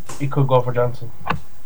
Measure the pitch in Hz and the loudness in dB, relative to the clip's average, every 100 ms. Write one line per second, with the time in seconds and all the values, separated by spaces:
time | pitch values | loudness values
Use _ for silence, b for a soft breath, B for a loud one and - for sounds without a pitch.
0 | - - 139 143 131 127 120 120 123 120 | -4 -2 -2 2 4 4 2 2 2 0
1 | 113 - - - - - | -2 -4 -2 -2 -2 -4